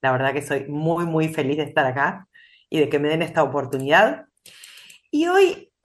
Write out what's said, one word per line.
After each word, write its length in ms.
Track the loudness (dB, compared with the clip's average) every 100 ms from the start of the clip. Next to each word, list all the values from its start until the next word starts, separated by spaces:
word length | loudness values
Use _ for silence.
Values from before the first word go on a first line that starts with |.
la 100 | -2
verdad 220 | 0 0
que 80 | -2
soy 240 | -4 -4 -4
muy, 360 | -4 -2 -2
muy 240 | 0 0 -2
feliz 300 | -2 -2 -2
de 60 |
estar 200 | -2 0
acá 420 | 0 0 -2 -4 -16 _ -20 _ -6
y 80 | 0
de 100 | 2
que 100 | 2
me 120 | 0
den 100 | -2
esta 220 | -2 0
oportunidad. 800 | 0 -2 -4 -4 2 4 4 0 -12 _ -20 -20 -20 -20 -20 -20 -6
Y 160 | -2 2
hoy 440 | 4 4 2 -14 _